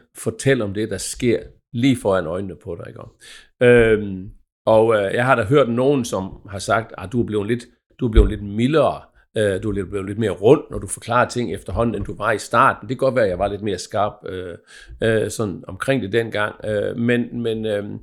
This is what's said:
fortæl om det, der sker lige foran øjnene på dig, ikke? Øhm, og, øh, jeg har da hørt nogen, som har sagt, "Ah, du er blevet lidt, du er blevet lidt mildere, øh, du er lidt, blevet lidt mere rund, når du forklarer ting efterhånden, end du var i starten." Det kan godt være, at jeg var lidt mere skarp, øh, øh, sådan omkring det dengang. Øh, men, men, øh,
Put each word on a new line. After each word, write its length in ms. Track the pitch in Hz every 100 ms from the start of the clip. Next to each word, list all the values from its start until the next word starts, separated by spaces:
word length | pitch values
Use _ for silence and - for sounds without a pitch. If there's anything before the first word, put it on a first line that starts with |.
| _ -
fortæl 460 | - - 135 131
om 120 | 104
det, 160 | 98 110
der 80 | 98
sker 440 | - - 123 110 - _ _
lige 240 | 123 135 123
foran 300 | 107 95 80
øjnene 300 | 90 98 82
på 200 | - 85
dig, 120 | -
ikke? 120 | - - _ - - - -
Øhm, 680 | 123 120 113 107 104 92 98 - _ _ -
og, 280 | 110 113
øh, 200 | 107 98
jeg 120 | 101 127
har 80 |
da 80 | 127
hørt 260 | 104 143 123
nogen, 360 | 117 131 143
som 360 | 117 101 95 - 101
har 100 | 98
sagt, 340 | - 107 107 -
"Ah, 140 | 95
du 100 | 123
er 40 | 104
blevet 200 | 104 101
lidt, 180 | 120 - _ _ -
du 60 | 127
er 40 |
blevet 200 | 107 98
lidt 120 | 104
mildere, 600 | 101 104 123 156 117 73 - _ _ 110
øh, 260 | 104 92
du 60 | 107
er 40 |
lidt, 160 | 101 92
blevet 180 | 98 95
lidt 120 | 101
mere 120 | 110
rund, 300 | 87 104 151 -
når 80 | 107
du 80 | 101
forklarer 420 | - - 120 120
ting 260 | 123 113
efterhånden, 400 | 95 - 95 120
end 100 | 104
du 100 | 98
var 180 | 101 107
i 60 | 104
starten." 500 | - 117 131 98 107
Det 80 | 127
kan 100 | 135
godt 80 |
være, 100 | 123
at 60 | 104
jeg 80 | 87
var 100 | 101
lidt 140 | 98
mere 160 | 104 92
skarp, 340 | - 107 104 - -
øh, 320 | 92 90 85 _ - - -
øh, 280 | 113 110 104
sådan 340 | - 107 85 -
omkring 340 | 95 - 135
det 100 | 98
dengang. 520 | 113 113 104 107 -
Øh, 320 | 104 104 104 104
men, 460 | 117 120 120 120
men, 240 | 117 110 110
øh, 180 | 104 104 107